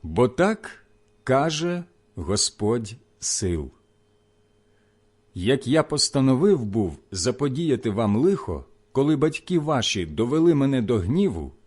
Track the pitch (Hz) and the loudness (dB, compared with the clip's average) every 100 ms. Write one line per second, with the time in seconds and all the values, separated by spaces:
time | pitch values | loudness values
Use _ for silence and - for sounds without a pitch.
0 | 76 82 123 - 190 220 - - _ _ | -4 2 2 2 0 0 -8 -20 _ _
1 | _ _ - 131 156 151 175 175 170 _ | _ _ 0 0 2 -2 -4 -4 -8 _
2 | _ - 82 107 - - 104 117 110 120 | _ -12 -4 -2 -2 -2 -2 -2 -4 -14
3 | _ _ - - 95 85 67 _ _ _ | _ _ -8 -4 -2 -4 -6 _ _ _
4 | _ _ _ _ _ _ _ _ _ _ | _ _ _ _ _ _ _ _ _ _
5 | _ _ _ 92 95 135 117 156 151 147 | _ _ _ -4 0 0 2 0 0 -2
6 | - 143 131 127 196 180 107 107 92 76 | 0 2 2 4 4 2 0 -2 -2 -4
7 | _ 95 85 208 143 131 165 120 113 101 | _ -4 -2 -2 -2 -2 0 0 0 0
8 | 110 104 170 196 - 76 - _ _ - | 2 4 2 0 -4 -8 -10 _ _ 0
9 | 143 147 151 151 - 175 151 143 - 101 | 2 2 2 -2 -2 -2 0 -2 0 -4
10 | 82 76 120 151 170 147 139 135 104 117 | -4 -2 0 4 4 4 2 0 0 0
11 | 90 160 196 87 69 - | 0 0 0 -2 -10 -14